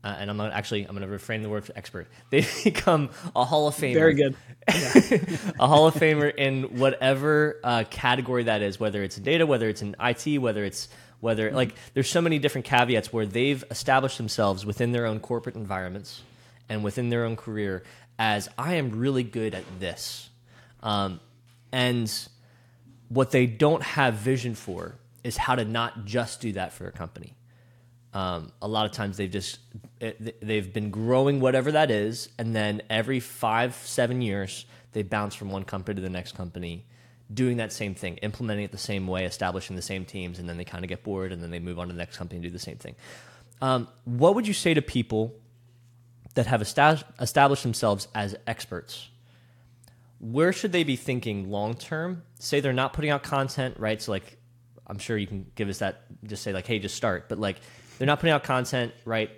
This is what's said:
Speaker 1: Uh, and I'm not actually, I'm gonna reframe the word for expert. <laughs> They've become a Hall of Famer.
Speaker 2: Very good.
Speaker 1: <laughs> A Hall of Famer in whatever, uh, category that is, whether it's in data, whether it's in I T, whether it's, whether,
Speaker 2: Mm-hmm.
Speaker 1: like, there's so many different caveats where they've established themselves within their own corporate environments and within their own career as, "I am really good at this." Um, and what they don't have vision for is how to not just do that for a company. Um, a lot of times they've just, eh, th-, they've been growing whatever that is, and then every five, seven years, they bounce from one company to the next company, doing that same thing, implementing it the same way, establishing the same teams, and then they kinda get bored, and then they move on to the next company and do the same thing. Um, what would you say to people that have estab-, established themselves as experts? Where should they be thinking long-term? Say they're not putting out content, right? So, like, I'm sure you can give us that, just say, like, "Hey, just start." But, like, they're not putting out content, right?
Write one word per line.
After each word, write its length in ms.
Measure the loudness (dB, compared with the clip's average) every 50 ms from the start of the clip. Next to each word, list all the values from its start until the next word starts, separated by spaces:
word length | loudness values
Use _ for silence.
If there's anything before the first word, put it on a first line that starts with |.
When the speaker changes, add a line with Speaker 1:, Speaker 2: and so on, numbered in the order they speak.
| -8
Speaker 1:
Uh, 100 | -8 -8 -6
and 120 | -6 -4
I'm 60 | -4
not 160 | -4 -4 -2
actually, 320 | -4 -4 -4 -2 -4 -4 -4
I'm 80 | -4 -8
gonna 140 | -8 -6 -6
reframe 340 | -8 -8 -6 -4 -4 -4
the 60 | -4 -4
word 160 | -4 -4 -6
for 80 | -8 -14
expert. 300 | -14 -14 -12 -12 -14 -14 -14 -20 -20
<laughs> 120 | -6 _
They've 180 | 4 4 4 4 -2 2
become 480 | 2 2 2 4 4 4 4 4 2 0 -6 -12 -14 -2 2
a 100 | 2 2
Hall 220 | 4 4 4 4
of 80 | 2 2
Famer. 200 | 0 0 2 4
Speaker 2:
Very 200 | 8 8 8 8
good. 220 | 8 4 4 2 -4 -12 -20 -20 _ 0 2
Speaker 1:
<laughs> 840 | 2 2 0 8 8 8 8 8 2 2 2 0 -4 -4 -4 -6 0 4
A 80 | 6
Hall 200 | 8 10 10 10
of 80 | 8 6
Famer 380 | 6 2 4 4 4 2 0 2
in 420 | 2 0 0 0 0 -4 -4 0 2
whatever, 800 | 2 2 4 4 2 2 2 4 2 4 4 4 4 2 0 -2 -2
uh, 200 | 0 2 2 0 -2
category 540 | -6 0 2 2 2 2 0 0 0 0 2
that 180 | 2 2 2
is, 160 | 0 -2 -2 -2
whether 240 | -2 -2 0 -2
it's 140 | -4 -4 -6
in 80 | -4 0
data, 220 | 2 4 4 4
whether 220 | 4 4 2 2 0
it's 140 | -2 -2
in 140 | -6 -8 -6 -2
I 140 | -2 -2
T, 260 | -2 0 0 0 0 2
whether 260 | 2 0 0 0 -2
it's, 240 | -4 -4 -8 -10 -12 -14 -20 -20 -20 -16 _
whether, 260 | -2 0 0 2 0
Speaker 2:
Mm-hmm. 100 | 0 2
Speaker 1:
like, 180 | 2 0 0 -2 -12 -20 -4 0
there's 160 | 0 0 2
so 100 | 2 2
many 180 | 4 4 2 2
different 280 | 2 0 0 0 0
caveats 460 | 4 4 4 6 6 4 2 0 0
where 140 | -2 -2 -2
they've 380 | 0 0 2 2 2 2 0 -4 -10
established 480 | -10 -4 2 4 4 4 4 2 -2 -4
themselves 480 | -6 -4 0 2 2 2 2 0 -4
within 260 | -6 -2 0 0 0
their 140 | 0 0 0
own 120 | -2 -2 -4
corporate 380 | -4 -4 -4 -4 -4 -8 -8
environments 640 | -8 -8 -6 -4 -4 -4 -6 -8 -10 -12 -14 -18 -18 -20 -20 -20 -20 -20 -20 -20 -20 -10 -6
and 160 | -4 -2 -2
within 240 | -2 -2 -2 -2 0
their 160 | 0 0 0
own 120 | 0 -4
career 460 | -6 -8 -8 -4 -2 -2 -2 -2 -4 -8 -14 -20 -20 -20 _ _ 0
as, 300 | 2 2 2 0 -2 -6 -8 -6
"I 160 | -4 0 0
am 240 | 0 0 -2 -2 0
really 260 | 0 0 2 0 -2
good 300 | -2 -4 -4 -2 -2 -4
at 100 | -6 -10 -12 -10 -6
this." 500 | -6 -6 -6 -6 -10 -10 -10 -12 -16 -20 _ _ _ _ -20 -20 -20 -20 _ -8
Um, 380 | -2 0 0 0 0 -2 -4 -8 -14 _ _ _ _ _ _ _ _ _
and 560 | -2 0 2 2 2 0 -2 -2 -4 -8 -8 -10 -20 _ -20 _ _ _ _ _ _ _ _ -20 -20 -20 -14 -2
what 220 | 2 2 2 4
they 160 | 6 4 4
don't 360 | 4 4 4 4 4 4 2
have 320 | 0 -2 0 2 2 2 2
vision 400 | 0 0 0 0 0 -2 -6 -8
for 400 | -8 -8 -8 -8 -8 -8 -10 -12 -18 _ _ _ -10
is 140 | -8 -6 -4
how 180 | -2 0 0 2
to 120 | 0 0
not 400 | -2 0 -2 -2 -2 -4 -10 -10
just 340 | -4 -2 -2 -2 -2 -8 -6
do 120 | -6 -6
that 200 | -4 -4 -6 -8
for 140 | -8 -12 -14
a 60 | -12
company. 420 | -10 -10 -12 -12 -12 -16 -18 -20 -20 _ _ -20 -20 _ -20 -20 _ _ _ -20 _ _ _ _ -6
Um, 380 | -4 -2 -2 -2 -4 -8 -12 -12 _
a 60 | -6 -2
lot 180 | 0 0 0
of 60 | 0
times 260 | -2 -4 -6 -6 -4 -4
they've 120 | -6 -4
just, 280 | -4 -6 -6 -6 -12 -14 -18 _ -20 -20 -20 -20 _ -10
eh, 120 | -10 -10
th-, 240 | -10 -8 -12 -12 -12 -10
they've 320 | -4 -2 -2 -2 -2 -2
been 180 | -4 -4 -4 -4
growing 480 | -4 -2 0 2 4 4 6 4 4 4
whatever 340 | 4 4 4 4 2 2
that 180 | 4 4 4 4
is, 400 | 4 2 2 0 -2 -6 -10 -12 -8 -6
and 180 | -4 -2 0
then 240 | 0 0 0 -2 -4 -4 -2
every 320 | 0 0 0 0 -2 -4
five, 540 | -4 -6 -6 -2 0 2 2 2 2 0 -2
seven 480 | -8 -12 -4 0 0 2 2 2 0
years, 420 | 0 0 0 -2 -2 -4 -8 -12 -14 -18 -20 -20 -20 _
they 100 | -6 -6
bounce 320 | -4 -2 -2 -2 -2 -4 -6
from 160 | -10 -8 -6
one 140 | -6 -6 -6
company 320 | -6 -8 -6 -4 -4 -4
to 40 | -4
the 80 | -4 -6
next 240 | -6 -6 -8 -10
company, 540 | -10 -10 -10 -8 -8 -8 -8 -8 -8 -10 -14 _ -20 _ -20 -20 -20 _ _ -10
doing 260 | -2 0 0 0 2 0
that 120 | -2 -4
same 240 | -4 -6 -6 -6 -6
thing, 220 | -6 -6 -8 -6 -4
implementing 460 | -6 -6 -4 -4 -4 -4 -2 -4 -4
it 80 | -6
the 60 | -8 -10
same 280 | -6 -4 -4 -4 -2
way, 200 | -2 -2 -2 -2
establishing 500 | -4 -4 -2 -2 -2 -2 -4 -8 -8 -8
the 60 | -8
same 240 | -6 -6 -6 -8 -8
teams, 320 | -8 -10 -8 -8 -8 -8 -8
and 100 | -8 -8
then 80 | -8
they 80 | -8 -10
kinda 220 | -10 -8 -10 -8
get 160 | -8 -8 -8
bored, 300 | -6 -6 -4 -4 -4 -6
and 100 | -6 -8
then 80 | -8 -8
they 100 | -8 -8
move 180 | -6 -6 -6 -6
on 100 | -8 -8
to 40 |
the 60 | -8 -8
next 180 | -10 -10 -10
company 200 | -12 -12 -10 -10
and 80 | -8 -8
do 60 | -8
the 80 | -8 -10
same 200 | -12 -12 -14 -14
thing. 160 | -14 -16 -16 -16 -20 -20 -20 -20 -20 -20 -20 -20 -20 -20 -10 -4
Um, 280 | 0 0 0 0 0 -6 -14 -14 _
what 300 | -6 2 6 6 6 6
would 120 | 4 2
you 80 | 0 -2
say 180 | 0 2 4
to 80 | 4 4
people 540 | 2 0 -2 -2 0 2 0 0 0 -2 -6 -14 _ -20 _ _ _ _ _ _ _ _ _ _ _ _ _ _ -20 -4 0
that 120 | 0 2
have 160 | 2 2 0
estab-, 420 | 0 0 4 6 6 6 6 4 -2 -12 -8 -6
established 420 | -6 0 6 6 6 6 6 2
themselves 460 | 0 -2 -2 2 2 2 2 2 -2 -6 -4
as 220 | -4 -4 -4 -6 -6 -6
experts? 600 | -6 -6 -6 -8 -10 -10 -10 -10 -10 -16 -16 -16 -18 -20 _ _ _ _ _ _ _ _ _ _ _ -20 _ -20 -20 -20 _ _ _ _ -14
Where 340 | -10 -4 2 4 4 4
should 180 | 2 2 -2 0
they 140 | 2 2 2
be 100 | 2 0
thinking 560 | -2 0 -2 -2 -2 -2 -2 -4 -4 -4 -4
long-term? 720 | -2 -2 -2 -2 -4 -6 -6 -8 -6 -6 -4 -6 -8 -10 -12 -18 -20 -12
Say 220 | -4 0 0 2
they're 120 | 2 2
not 200 | 0 0 0 0
putting 180 | -2 -2 0 0
out 140 | 0 0 -2
content, 520 | -2 0 0 0 -2 -2 -4 -4 -4 -4 -4
right? 220 | -2 -2 -2 -2
So, 120 | -2 -4
like, 260 | -4 -4 -4 -10 -20 _ _ _ _ _ _ _ _ -20 _
I'm 120 | -12 -10 -10
sure 180 | -4 -2 -2
you 100 | -2 -2
can 240 | -2 -6 -10 -10 -10 -6
give 120 | -4 -4 -4
us 100 | -2 -2
that, 260 | -2 -4 -4 -6 -16 -20 -20 -18 -12
just 200 | -12 -12 -8 -6
say, 80 | -4
like, 120 | -4 -4 -2
"Hey, 140 | -2 -2 -2
just 160 | -2 -4 -6
start." 340 | -2 0 0 0 -2 -4 -6
But, 120 | -4 -2
like, 160 | -2 -4 -4 -6 -12 -20 -20 -20 -20 -20 -6 -2
they're 80 | 0
not 140 | 0 2 2
putting 120 | 4 4
out 120 | 4 2 2
content, 500 | 0 0 0 0 0 -2 -2 -2 -2 -6 -12 -6
right? 260 | -4 -2 -2 -2 -4 -6